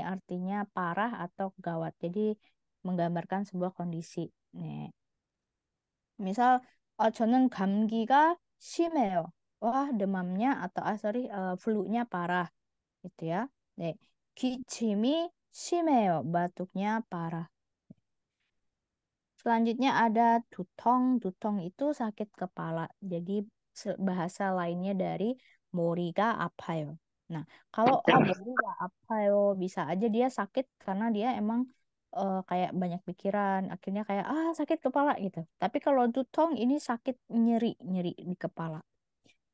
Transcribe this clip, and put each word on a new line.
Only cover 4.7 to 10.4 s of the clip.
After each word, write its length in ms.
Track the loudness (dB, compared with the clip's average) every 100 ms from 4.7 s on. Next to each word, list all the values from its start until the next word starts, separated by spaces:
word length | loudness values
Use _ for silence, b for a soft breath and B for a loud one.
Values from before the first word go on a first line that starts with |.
| -10 -12 -14 _ _ _ _ _ _ _ _ _ _ _ -8
Misal, 400 | -4 2 4 4 0 b _ 0
"Oh, 80 | 0
저는 400 | 2 4 6 4
감기가 880 | 4 0 2 2 0 4 6 6 2 _ _
심해요." 720 | -6 0 2 2 2 0 -4 -8 _ -4
Wah, 320 | 0 0 0
demamnya 720 | 0 0 0 -2 0